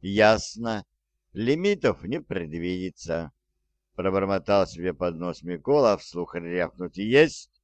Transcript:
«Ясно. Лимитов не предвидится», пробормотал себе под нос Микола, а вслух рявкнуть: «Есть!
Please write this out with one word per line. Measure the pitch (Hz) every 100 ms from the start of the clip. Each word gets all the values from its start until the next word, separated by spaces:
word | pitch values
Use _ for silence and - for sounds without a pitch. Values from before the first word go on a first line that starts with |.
«Ясно. | 90 101 107 110 - 107 117 110 - _ _ _ _
Лимитов | - 113 151 190 202 131 -
не | 85 147
предвидится», | 147 95 82 80 87 92 92 - 80 82 80 _ _ _ _ _ _ -
пробормотал | 92 95 95 98 - 101 90
себе | - 90
под | 87 90 80
нос | 87 85
Микола, | 82 87 - 147 127
а | 98
вслух | - 87 85 87
рявкнуть: | 85 87 85 _ 90 90
«Есть! | 104 131 156 - - _